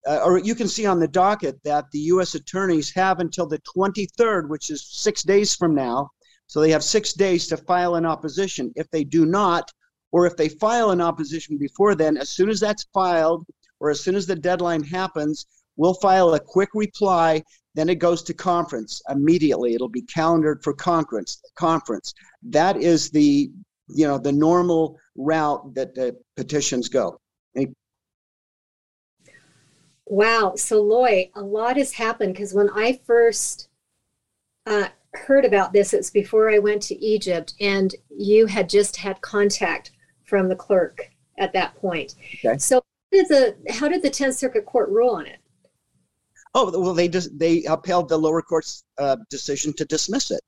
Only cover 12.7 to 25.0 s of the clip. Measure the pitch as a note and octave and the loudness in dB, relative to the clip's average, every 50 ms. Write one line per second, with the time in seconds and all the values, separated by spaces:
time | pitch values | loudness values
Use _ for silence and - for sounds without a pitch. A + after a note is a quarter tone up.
12.7 | G#3 G#3 - _ _ G3 F#3+ F3+ F3 E3 D#3+ D#3+ E3+ E3 E3+ - _ _ _ _ | -2 -4 -8 _ _ 0 0 2 2 2 2 2 0 -2 -6 -16 _ _ _ _
13.7 | _ _ - D3+ D3 C#3+ - F#3+ F#3 G3+ F#3 E3+ G3 E3 C#3+ F3 F3+ F3 F3+ E3+ | _ _ -2 -2 -2 -2 -2 -2 -2 -2 -2 -4 -6 -2 -2 -2 -2 0 -2 -2
14.7 | E3+ D#3+ D3 C#3+ F3 F#3 F#3+ F#3 _ D#3+ D3+ D3+ D#3 - - _ _ _ _ _ | -2 -2 -4 -4 -6 -6 -6 -4 _ -4 -4 -4 -4 -6 -10 _ _ _ _ _
15.7 | _ - D#3+ F3+ F#3 F3+ - G3 F#3 F#3+ F#3 E3+ D#3+ D3 - - - F3+ G3 - | _ 0 2 2 2 2 4 4 6 6 6 4 4 2 -2 0 0 0 0 0
16.7 | - G#3+ G#3+ G3+ _ - G#3 G3 F#3 E3+ E3 E3 D#3+ D#3+ D#3+ _ _ _ _ _ | -2 -4 -4 -4 _ -2 0 2 2 2 4 2 2 0 -2 _ _ _ _ _
17.7 | _ D#3 D#3 E3+ F3+ D#3 F3 E3+ F3 E3 - - E3+ - - F#3 F3 F3 E3 - | _ -4 -2 -2 0 0 2 0 0 0 -4 -10 -12 -6 -2 0 0 0 -2 -4
18.7 | C#3+ A#2 A2 - - - _ - C#3 C#3 C#3+ D#3 E3+ F3+ D3+ D3 A#2+ F2 B2 A#2+ | -6 -10 -10 -10 -14 -14 _ -6 -4 0 2 2 4 4 4 2 0 0 0 -2
19.7 | A2+ A#2 B2+ A#2 A2 B2 A#2 - - E3+ D#3 E3 E3+ E3 D#3 D#3 D3+ D3+ - D#3 | -2 -2 -4 -6 -6 -10 -12 -6 -4 0 2 2 2 2 2 0 -2 -2 -4 -6
20.7 | C#3 - - F3+ E3+ E3 D3+ - A#2 G#2+ F2+ - - _ _ - _ - F3+ D#3+ | -6 -4 -2 0 0 0 0 -2 -6 -8 -8 -8 -14 _ _ -20 _ -2 0 0
21.7 | E3 D#3 - - A2+ - _ - - _ _ _ _ _ - A#2+ A#2 D3 E3 F#3 | 0 0 -2 -6 -8 -8 _ -14 -18 _ _ _ _ _ -16 -2 0 2 2 2
22.7 | G3 - - E3+ E3+ D3+ - - D3 D3+ D3 D3 C#3+ C#3+ C#3+ - - - - _ | 0 0 2 2 2 2 0 0 2 4 4 4 4 2 0 -2 -6 -20 -20 _
23.7 | _ _ _ - - D3 D#3 C#3+ C#3 C3 A#2 C#3+ C#3 C#3+ D#3 D#3+ F3 F3+ F3+ F3+ | _ _ _ -6 0 0 2 2 2 -2 -2 0 0 2 4 4 4 4 2 2
24.7 | E3+ D#3+ D#3+ D3+ D#3+ _ | 2 2 0 -2 -4 _